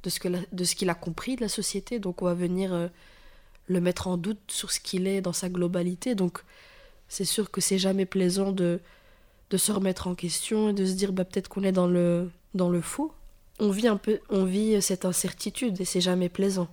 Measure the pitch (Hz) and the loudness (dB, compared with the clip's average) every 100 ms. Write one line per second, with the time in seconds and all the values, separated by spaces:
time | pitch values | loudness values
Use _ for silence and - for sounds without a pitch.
0 | 180 - 185 180 175 180 175 - 185 170 | -6 -4 -2 -4 -4 -2 -2 0 -2 -2
1 | - 165 - 254 220 - 196 202 - 240 | -6 -6 -6 -4 -2 -2 -4 -4 -4 -4
2 | 190 175 180 175 175 180 190 175 175 - | -4 -2 -2 0 0 0 0 -2 -4 -8
3 | - - - - - - - 180 175 175 | -20 -20 -20 -20 -20 -20 -2 2 2 0
4 | 190 175 180 214 - - 196 - - 185 | -2 -2 -2 -6 -6 -8 -4 -6 -2 -2
5 | 190 196 185 170 180 180 175 180 175 180 | 0 0 -2 -4 -4 -2 0 0 -2 -2
6 | 247 214 180 - - - - - - - | -2 0 0 -2 -18 -20 -20 -20 -20 -20
7 | - - 190 - 196 - - 190 190 196 | -14 -6 -2 0 -2 -2 0 2 2 2
8 | 185 190 180 185 196 185 175 170 - - | 0 2 2 2 0 2 2 0 -6 -20
9 | - - - _ _ 185 - 202 190 185 | -20 -20 -20 _ _ 0 2 2 0 0
10 | 185 175 175 - - 220 214 196 190 190 | -4 -4 -4 -4 -2 0 2 2 0 0
11 | 196 185 180 202 185 - 190 185 180 175 | 0 0 -2 -4 -4 -2 2 4 4 4
12 | 175 175 180 - _ 190 175 175 - - | 4 2 -2 -10 _ 0 2 2 0 -4
13 | 311 - - - - - 208 196 233 202 | -4 -6 -20 -20 -20 0 0 4 2 2
14 | - 214 - 196 185 190 220 208 190 185 | 0 -2 0 2 2 2 4 2 2 0
15 | 185 175 180 - 208 - 247 185 180 185 | 0 0 -2 -4 -8 -2 -2 -2 0 0
16 | 180 180 175 180 196 190 175 | 2 2 0 2 0 2 -2